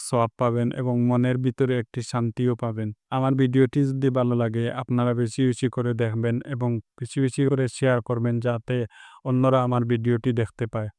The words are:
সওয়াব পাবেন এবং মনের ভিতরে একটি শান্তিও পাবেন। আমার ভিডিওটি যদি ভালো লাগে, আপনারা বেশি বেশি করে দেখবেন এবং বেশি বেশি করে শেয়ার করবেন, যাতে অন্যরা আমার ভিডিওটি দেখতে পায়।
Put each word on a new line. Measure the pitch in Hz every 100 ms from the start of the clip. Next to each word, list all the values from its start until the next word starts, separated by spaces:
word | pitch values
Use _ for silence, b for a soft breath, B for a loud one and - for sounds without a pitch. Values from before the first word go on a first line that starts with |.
সওয়াব | - 127 113 -
পাবেন | 123 120 120
এবং | - 127 123
মনের | 120 123 127 127
ভিতরে | 127 - 131 123
একটি | 113 127
শান্তিও | 113 123 117 107 123 117
পাবেন। | 120 110 107 107 _
আমার | 131 131 135
ভিডিওটি | 131 131 131 143 139
যদি | 135 135
ভালো | 127 123 120
লাগে, | 117 117 117
আপনারা | 123 127 123 123
বেশি | 120 120 - 127
বেশি | 120 127
করে | 127 120
দেখবেন | 117 117 110 117 120 -
এবং | 127 123 117
বেশি | - _ 123 143
বেশি | 135 - 139
করে | 135 127
শেয়ার | - 131 123
করবেন, | - 120 117 120
যাতে | 123 117 - 127 113 B B B
অন্যরা | 135 127 131 131
আমার | 123 123 117
ভিডিওটি | 120 117 120 131
দেখতে | 117 113 - 117
পায়। | 113 107